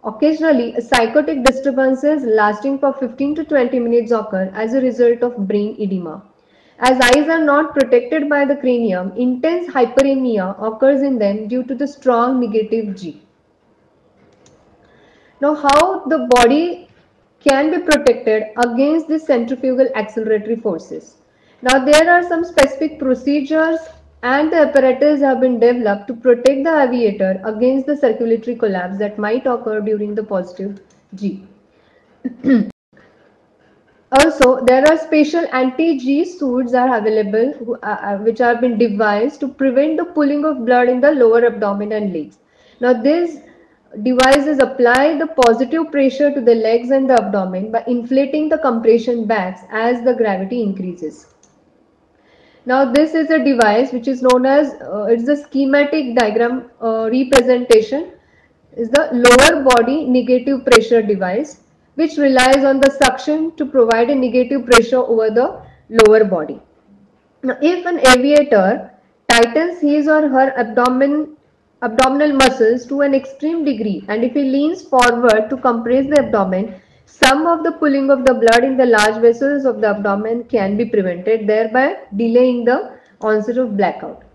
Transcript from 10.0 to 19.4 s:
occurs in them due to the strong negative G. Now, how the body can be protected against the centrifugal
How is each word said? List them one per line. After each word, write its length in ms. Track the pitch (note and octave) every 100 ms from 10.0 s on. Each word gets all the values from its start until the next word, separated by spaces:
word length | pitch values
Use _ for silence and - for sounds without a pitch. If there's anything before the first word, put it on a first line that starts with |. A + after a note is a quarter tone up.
| C#4 C4+ B3+ G#3+ F#3 G3
occurs 380 | A3 A3 C4+ C#4
in 160 | C#4 B3+
them 300 | G3+ G#3 G#3+
due 140 | B3
to 100 | B3
the 120 | B3+ C#4
strong 520 | - B3+ A#3+ B3 C4
negative 580 | A#3+ A3 G#3+ A3+ G#3+ F#3
G. 260 | E3+ C#3+ _ _ _ _ _ _ _ _ _ _ _ _ _ _ _ _ _ _ _ _ _ _
Now, 140 | C#4
how 500 | D4+ C#4+ C#4+ F4 F#4+ -
the 220 | D#4+ B3
body 580 | B3 A#3+ C#4+ F4 F4 - _ _ _ _ _
can 280 | D4 C4+ D4+
be 80 | D#4
protected 680 | - D4+ B3+ A#3 - G#3+ G#3+ -
against 500 | A#3+ A#3 C#4 D#4+ D#4
the 100 | D#4
centrifugal 680 | D#4 B3+